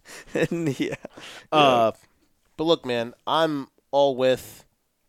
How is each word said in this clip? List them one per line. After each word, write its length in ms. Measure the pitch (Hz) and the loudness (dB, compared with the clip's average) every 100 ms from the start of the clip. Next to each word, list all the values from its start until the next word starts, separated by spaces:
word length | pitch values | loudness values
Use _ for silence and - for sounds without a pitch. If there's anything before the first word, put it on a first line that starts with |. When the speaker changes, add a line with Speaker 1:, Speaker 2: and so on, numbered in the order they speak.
| - - | -18 -20
Speaker 1:
<laughs> 180 | - | -8
And, 440 | - 160 170 165 127 | -4 -4 -2 -4 -4
yeah. 140 | - - - - - - - | -4 -6 -12 -18 -20 -20 -2
Speaker 2:
Uh, 400 | 156 143 123 113 | 4 4 6 2
Speaker 1:
Yeah. 60 | - _ _ _ _ _ - | 0 _ _ _ _ _ -6
Speaker 2:
but 80 | |
look, 220 | 156 165 127 | 0 0 0
man, 260 | 120 117 - - | -4 -4 -8 -2
I'm 420 | 147 160 147 131 _ _ | 0 0 -2 -10 _ _
all 260 | 139 143 123 | 0 0 2
with 480 | 131 123 - - _ _ _ _ | 0 0 -4 -20 _ _ _ _